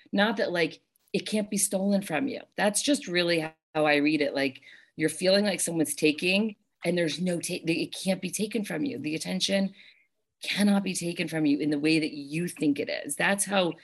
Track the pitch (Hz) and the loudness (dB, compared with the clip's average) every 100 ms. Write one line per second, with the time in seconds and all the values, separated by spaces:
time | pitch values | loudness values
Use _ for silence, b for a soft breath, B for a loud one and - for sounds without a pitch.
0 | b 196 214 226 190 175 160 - _ _ | b 2 2 2 0 0 0 -2 _ _
1 | _ 185 - 214 208 202 - 190 196 196 | _ -6 -2 -2 -2 -2 0 0 2 0
2 | 196 151 135 - - - 202 208 277 285 | 0 -2 -2 -4 -8 0 0 2 2 0
3 | - 175 170 170 156 - _ 156 151 147 | 0 0 2 2 -2 -8 _ 0 4 4
4 | 147 156 143 131 135 127 B B B - | 4 2 0 0 -2 -4 B B B -2
5 | 156 156 180 196 208 175 - 170 147 - | -2 0 2 4 2 0 -2 0 -2 2
6 | 151 147 180 190 220 - _ _ 180 180 | 2 2 0 2 0 -6 _ _ -2 0
7 | 165 143 180 170 - 170 160 170 - - | 0 0 -2 -2 -4 -4 -2 -2 -4 -4
8 | 185 185 175 - 214 226 202 165 139 123 | -4 -2 -4 -4 -4 -4 -4 -4 -4 -4
9 | 151 156 175 185 - 196 196 b b b | -6 -6 -4 -2 0 0 0 b b b
10 | b _ _ _ - - 202 202 190 175 | b _ _ _ -6 2 4 4 2 -4
11 | 170 170 165 160 151 143 151 147 156 160 | -4 -4 -4 0 2 2 2 2 2 2
12 | 151 151 139 160 175 - 151 143 - 139 | 0 -6 -6 -4 -4 0 0 0 -2 -6
13 | - - 175 202 196 196 175 160 | -6 -2 0 0 0 0 0 -4